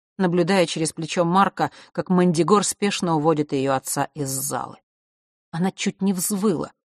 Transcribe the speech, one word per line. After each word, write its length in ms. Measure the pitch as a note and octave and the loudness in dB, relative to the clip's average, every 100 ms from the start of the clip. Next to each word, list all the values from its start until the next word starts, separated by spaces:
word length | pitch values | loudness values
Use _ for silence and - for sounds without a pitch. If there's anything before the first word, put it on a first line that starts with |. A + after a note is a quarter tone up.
| _ - | _ -2
наблюдая 500 | F#3 F3 E3+ G3 E3 | 2 2 2 2 2
через 260 | D#3+ D#3+ | 0 -4
плечо 320 | - D#3+ F#3 | -4 -6 -2
Марка, 460 | E3+ F#3 F#3+ - D3+ - - | 2 2 2 0 -4 -6 -14
как 180 | - - | -6 0
Мандигор 540 | F3+ F3+ D#3+ D#3+ G#3 | 4 4 4 4 2
спешно 500 | - - G3+ - F3 | 2 -2 -2 -2 -2
уводит 380 | D#3 D#3 D3+ D3 | 0 2 0 0
ее 220 | C#3 C3+ | -2 0
отца 340 | C3 - D3 C#3 | -2 -2 -6 -6
из 160 | D3+ C3+ | -6 -6
залы. 480 | C3+ C#3+ B2+ B2 - _ _ _ _ _ _ _ | -6 -6 -6 -8 -14 _ _ _ _ _ _ _
Она 180 | E3 F#3 | -4 -4
чуть 320 | - G3+ - | -2 -6 -2
не 100 | G3 | -2
взвыла. 600 | F#3 - G3+ G#3+ D3+ - _ | -2 -4 -2 0 -2 -4 _